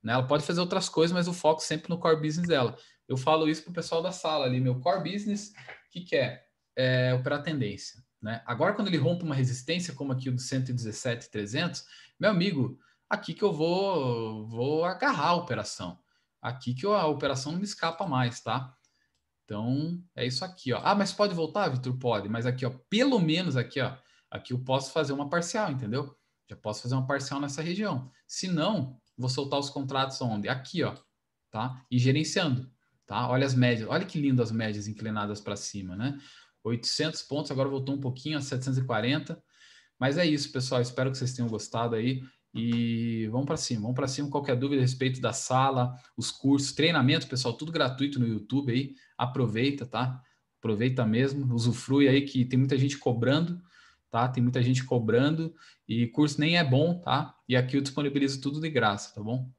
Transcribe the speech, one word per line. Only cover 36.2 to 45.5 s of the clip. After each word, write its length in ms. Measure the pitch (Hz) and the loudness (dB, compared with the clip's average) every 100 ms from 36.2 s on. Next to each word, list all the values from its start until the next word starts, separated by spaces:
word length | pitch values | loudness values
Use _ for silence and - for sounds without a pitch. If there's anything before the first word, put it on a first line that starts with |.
| - - - _ | -12 -20 -20 _
Oitocentos 580 | 110 117 - - 151 160 | -4 -4 -2 -2 -2 -4
pontos, 300 | - 139 - | -6 -6 -4
agora 180 | 135 135 | -2 -2
voltou 260 | 139 131 139 | -2 -4 -4
um 40 | |
pouquinho 380 | 131 123 151 151 | -4 -6 -4 -4
a 40 | |
setecentos 380 | 127 127 131 131 | -4 -4 -2 -2
e 40 | |
quarenta. 580 | 127 110 117 151 - 165 _ _ - - _ _ | 0 0 2 0 -2 -12 _ _ -20 -20 _ _
Mas 180 | 131 147 | 0 2
é 80 | 175 | 2
isso, 260 | 147 143 | 2 0
pessoal, 300 | 131 127 127 | -4 0 0
espero 300 | 120 - 131 | 0 0 -2
que 60 | 131 | 0
vocês 160 | 127 | -4
tenham 160 | - 120 | -2 -2
gostado 460 | 110 - 117 117 113 | -2 -4 -2 0 0
aí. 280 | 120 131 131 _ _ | 0 -2 -6 _ _
E 760 | - 117 117 117 113 117 113 110 | -4 0 2 2 0 -2 -2 -2
vamos 140 | 120 143 | -2 -2
pra 120 | 160 | -2
cima, 240 | - 117 | -2 -4
vamos 140 | 107 127 | -2 -2
pra 120 | 135 | -2
cima. 220 | 131 143 | -2 -2
Qualquer 260 | 147 143 127 | -2 0 0
dúvida 260 | 139 143 | 2 2
a 20 | |
respeito 380 | 127 127 131 127 | 2 2 -2 0
da 120 | 120 | -2
sala, 600 | - - | -2 0